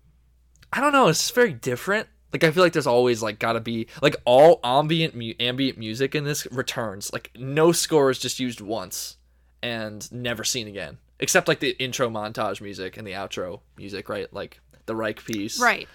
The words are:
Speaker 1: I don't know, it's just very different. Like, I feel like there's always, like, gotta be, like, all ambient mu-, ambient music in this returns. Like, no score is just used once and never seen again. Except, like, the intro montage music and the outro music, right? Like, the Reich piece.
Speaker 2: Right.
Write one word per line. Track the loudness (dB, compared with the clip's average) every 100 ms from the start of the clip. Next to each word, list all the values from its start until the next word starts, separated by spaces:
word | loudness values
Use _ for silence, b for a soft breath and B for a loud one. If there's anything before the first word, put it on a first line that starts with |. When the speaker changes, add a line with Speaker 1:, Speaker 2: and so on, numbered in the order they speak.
| _ _ _ _ _ _ _
Speaker 1:
I | -2
don't | 2
know, | 4 4
it's | 4
just | 0
very | 2 2
different. | 0 -6 -4 -2 -2 -4 _ _
Like, | 2
I | 2
feel | 6
like | 4
there's | 4 2
always, | 4 4 2
like, | -2 -2
gotta | -2 -2
be, | -4 -6 -8 B
like, | 0 2
all | 6 10 10 8
ambient | 4 2 2 0 -2 -4
mu-, | -10 -4
ambient | -4 -2 -2 -4
music | -8 -4 -2
in | -2
this | -4 -6 -6
returns. | -8 -6 -6 -6 -8 -8
Like, | -10 -10 -14
no | -6 2 4
score | 4 2 4 4
is | 2
just | -4 -4
used | -6 -6
once | -8 -8 -8 -10 -12 -14 _ _ _ _
and | -8 -6 -8 -10 -14
never | -8 -6 -4
seen | -4 -4 -6
again. | -10 -12 -14 _ -6
Except, | 0 2 2
like, | 0
the | -2 -4
intro | -6 -2 -4
montage | -4 -8 -4 -4 -6
music | -10 -12 -12 -12
and | -12
the |
outro | -10 -10 -8 -8 -10 _ -18
music, | -12 -12 -8
right? | -8 -8
Like, | -10 -12 -14 _ _ -10
the | -6
Reich | -6 -6
piece. | -6 -6 -6 -2
Speaker 2:
Right. | 0 0 -6